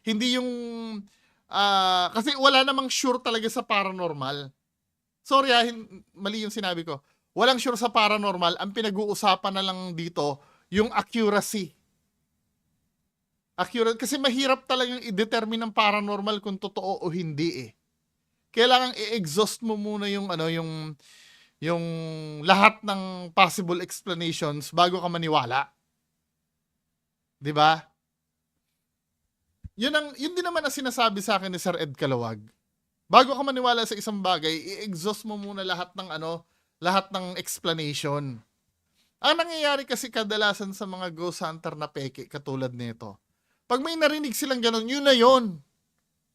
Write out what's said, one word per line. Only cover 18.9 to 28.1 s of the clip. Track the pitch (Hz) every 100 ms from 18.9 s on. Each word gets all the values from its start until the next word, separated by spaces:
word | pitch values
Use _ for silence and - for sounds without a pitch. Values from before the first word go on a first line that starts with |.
| 233
i-exhaust | 214 226 160 160 208 -
mo | 226 214
muna | 208 208 202
yung, | 202 196
ano, | 165 160
yung, | 165 160 160 156 147 - - - - _ _
yung | 151 170 170 165 160 160 156 151
lahat | 156 190 208 214
ng | 208 196 190 185 180 185
possible | 185 - 170 175
explanations | 180 - 202 170 170 160 156 147 139
bago | 160 175 180
ka | 175
maniwala. | 170 160 151 120 131 139 _ _ _ _ _ _ _ _ _ _ _ _ _ _ _ _ _
Di | 139
ba? | 151 156 160 - _ _